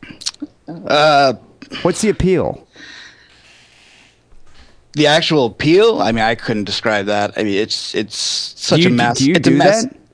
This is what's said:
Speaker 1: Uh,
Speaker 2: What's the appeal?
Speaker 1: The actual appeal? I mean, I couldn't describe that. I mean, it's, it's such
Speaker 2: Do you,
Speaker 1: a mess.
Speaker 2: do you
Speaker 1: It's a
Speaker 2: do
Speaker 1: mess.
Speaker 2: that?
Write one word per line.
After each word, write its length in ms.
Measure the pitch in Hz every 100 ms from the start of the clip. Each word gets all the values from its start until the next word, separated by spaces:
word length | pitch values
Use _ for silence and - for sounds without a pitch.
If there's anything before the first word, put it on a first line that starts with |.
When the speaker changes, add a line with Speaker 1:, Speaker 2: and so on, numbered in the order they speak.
| - - - - - _ -
Speaker 1:
Uh, 640 | 165 196 147 156 143 139 110 - _ - -
Speaker 2:
What's 180 | 175 180
the 80 | 214
appeal? 580 | 175 185 175 78 - - - - - - _ _ _ _ _ _ _ _ _ _ _ _ - - - - _ _
Speaker 1:
The 120 | 147 147
actual 400 | 160 - 156 120
appeal? 540 | - 147 180 226 220
I 100 | 104
mean, 120 | 117
I 100 | 110
couldn't 300 | 117 - 110
describe 420 | 101 98 117 104 98
that. 260 | 104 104 -
I 60 |
mean, 120 | 104
it's, 400 | 98 110 - -
it's 220 | 95 107 -
such 640 | - - - - - 160
Speaker 2:
Do 60 | 175
you, 60 |
Speaker 1:
a 20 | 120
mess. 220 | 120 -
Speaker 2:
do 80 | 135
you 60 |
Speaker 1:
It's 140 | 175 -
a 40 |
Speaker 2:
do 60 | 139
Speaker 1:
mess. 260 | 170 220
Speaker 2:
that? 120 | - - _